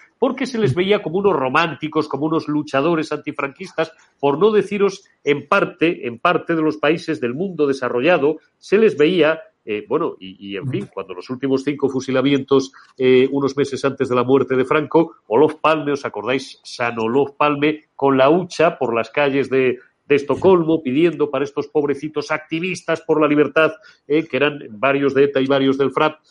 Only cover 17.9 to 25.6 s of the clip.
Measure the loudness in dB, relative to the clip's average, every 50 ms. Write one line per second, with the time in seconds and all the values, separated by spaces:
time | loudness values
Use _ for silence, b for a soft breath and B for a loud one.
17.9 | _ 0 0 2 4 4 4 4 4 2 0 -2 0 2 2 2 2 0 -4 -2
18.9 | -2 -2 -4 -4 -2 0 0 0 0 0 -2 0 0 0 2 0 -2 B B B
19.9 | B _ _ 0 0 0 2 0 -2 2 4 4 6 4 4 2 0 0 0 -2
20.9 | 0 2 2 2 2 0 -2 -2 -2 -4 -4 -4 -4 -8 -6 -4 -2 -2 0 0
21.9 | -2 -4 -6 -8 -6 -6 -4 -4 -4 -6 -6 -6 -6 -6 -4 -6 -8 -8 -6 -6
22.9 | -6 -4 0 0 2 2 4 4 4 4 2 2 4 2 2 2 0 -10 b b
23.9 | b b b -2 -2 -2 -2 -2 -2 0 0 0 -2 -4 -14 -16 -10 -4 -2 0
24.9 | 0 0 0 0 2 2 2 2 2 0 0 2 2 2